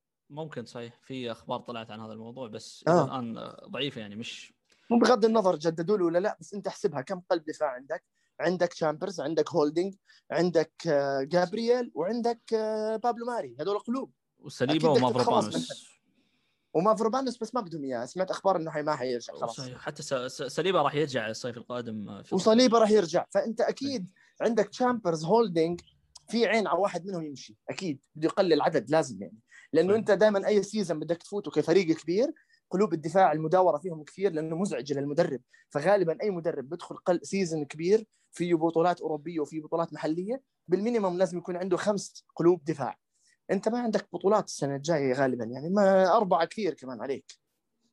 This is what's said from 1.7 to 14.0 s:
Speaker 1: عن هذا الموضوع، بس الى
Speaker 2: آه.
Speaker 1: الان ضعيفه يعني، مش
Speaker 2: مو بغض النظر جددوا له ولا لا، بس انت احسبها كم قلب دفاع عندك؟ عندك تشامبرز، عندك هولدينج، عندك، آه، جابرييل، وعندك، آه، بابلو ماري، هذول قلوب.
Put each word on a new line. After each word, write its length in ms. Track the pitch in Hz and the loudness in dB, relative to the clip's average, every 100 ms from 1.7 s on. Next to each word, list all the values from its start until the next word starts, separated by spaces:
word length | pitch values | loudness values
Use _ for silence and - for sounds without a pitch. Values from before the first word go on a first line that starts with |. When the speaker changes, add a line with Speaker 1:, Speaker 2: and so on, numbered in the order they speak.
| 117 110 | -12 -12
Speaker 1:
عن 100 | 107 | -14
هذا 120 | 110 | -14
الموضوع، 360 | 110 113 131 117 | -14 -14 -14 -12
بس 360 | 110 - - 151 | -12 -16 -4 2
الى 60 | |
Speaker 2:
آه. 100 | 170 | 4
Speaker 1:
الان 480 | 135 135 117 113 - - - | 4 -2 -6 -8 -12 -16 -12
ضعيفه 300 | 120 143 123 | -6 -6 -8
يعني، 160 | 104 101 | -12 -12
مش 380 | 117 - - _ _ _ _ | -12 -12 -18 _ _ _ _
Speaker 2:
مو 80 | 233 | 4
بغض 260 | 220 247 | 6 4
النظر 320 | 220 226 185 175 | 4 4 2 2
جددوا 420 | 165 160 170 208 | -2 -2 0 2
له 60 | |
ولا 140 | 170 175 | 2 2
لا، 180 | 202 - | 0 -4
بس 140 | - | -10
انت 120 | 202 185 | -10 -10
احسبها 340 | - 196 143 | -4 -4 -4
كم 200 | 139 185 | -6 -8
قلب 240 | - 175 | -2 -2
دفاع 240 | 156 - 147 | -2 -4 -4
عندك؟ 360 | 127 135 165 - _ _ - | -4 -10 -10 -10 _ _ -4
عندك 280 | 156 180 175 | -2 0 -2
تشامبرز، 520 | - 156 147 175 170 | 0 -2 -2 -6 -6
عندك 300 | 139 156 147 | -2 0 0
هولدينج، 440 | 160 147 160 196 190 _ _ _ | 2 2 2 -2 -6 _ _ _
عندك، 420 | 143 175 170 160 - 170 | 0 2 2 0 -4 0
آه، 340 | 143 139 139 | 0 2 -2
جابرييل، 680 | 139 175 180 214 233 247 247 | 0 0 0 -2 0 0 0
وعندك، 460 | - 175 233 233 233 - | -4 -4 -2 -2 -4 -4
آه، 420 | 220 220 214 214 220 | -2 -2 -2 -4 -2
بابلو 300 | 240 233 233 | -2 -4 -4
ماري، 300 | 233 139 120 | -6 -6 -6
هذول 180 | 170 208 | -4 -4
قلوب. 340 | - 262 | -4 -6